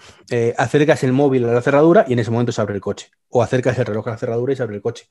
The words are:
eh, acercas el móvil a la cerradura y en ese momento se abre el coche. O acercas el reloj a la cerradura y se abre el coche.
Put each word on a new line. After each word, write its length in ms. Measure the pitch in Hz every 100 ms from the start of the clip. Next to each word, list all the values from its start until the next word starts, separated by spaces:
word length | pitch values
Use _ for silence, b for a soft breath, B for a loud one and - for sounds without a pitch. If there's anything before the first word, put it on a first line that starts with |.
| B B -
eh, 220 | 120 117 -
acercas 460 | 117 143 147 147
el 80 | 131
móvil 360 | 131 143 131 117
a 40 |
la 100 | 120
cerradura 420 | 139 143 160 202 -
y 40 |
en 60 | 120
ese 140 | 110
momento 180 | 113 120
se 100 | 117
abre 140 | 104
el 60 | 101
coche. 300 | 101 - - _ _
O 120 | 123
acercas 360 | 113 127 127 117
el 80 | 110
reloj 220 | 107 117
a 40 |
la 60 | 110
cerradura 340 | 123 117 131
y 40 | 127
se 80 |
abre 120 | 113 104
el 60 |
coche. 260 | 117 113 _